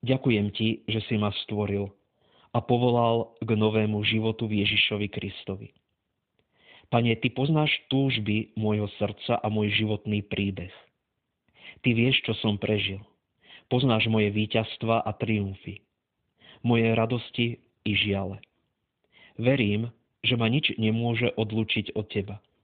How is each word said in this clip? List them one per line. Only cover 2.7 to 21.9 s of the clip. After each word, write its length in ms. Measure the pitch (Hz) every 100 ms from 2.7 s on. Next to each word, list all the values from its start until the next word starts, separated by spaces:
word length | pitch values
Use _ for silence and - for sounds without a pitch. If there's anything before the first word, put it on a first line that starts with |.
| 123 123 120 117 117 113 -
k 100 | 113
novému 480 | 110 107 110 107 104
životu 460 | 104 110 110 110 113
v 160 | 107 101
Ježišovi 400 | 107 - 104 104
Kristovi. 640 | - 98 - - 98 104 _ _ _ _ _ _ _ _ _ _ - _
Pane, 240 | 120 117 113
Ty 120 | 123
poznáš 400 | 123 139 156 151 - -
túžby 680 | 135 135 117 104 107 - -
môjho 320 | 107 107 104 -
srdca 380 | 104 104 - 117
a 60 | 107
môj 240 | 107 104
životný 540 | 104 107 104 - 104 101
príbeh. 480 | 98 98 95 92 - _ _ _ _ _ _ _ _ - -
Ty 80 | 131
vieš, 260 | 117 120 131 -
čo 80 | 110
som 160 | 110 104
prežil. 420 | 104 107 98 98 - _ _ _ _ - _
Poznáš 400 | 123 135 110 113
moje 240 | 110 104
víťazstva 680 | 104 107 113 110 - 113 113
a 60 | 110
triumfy, 680 | - 110 107 98 98 - 101 _ _ _ _ _ _ - -
moje 240 | 120 117 113 113
radosti 640 | 113 120 - - 117 117 _ _ -
i 60 |
žiale. 460 | 101 104 98 95 101 - _ _ _ _ _ _ _ - -
Verím, 560 | 120 135 104 104 117 - _ _
že 100 | 113
ma 160 | 120 113
nič 240 | 131 - -
nemôže 500 | 110 113 120 117 117 -
odlúčiť 580 | 107 107 110 - 101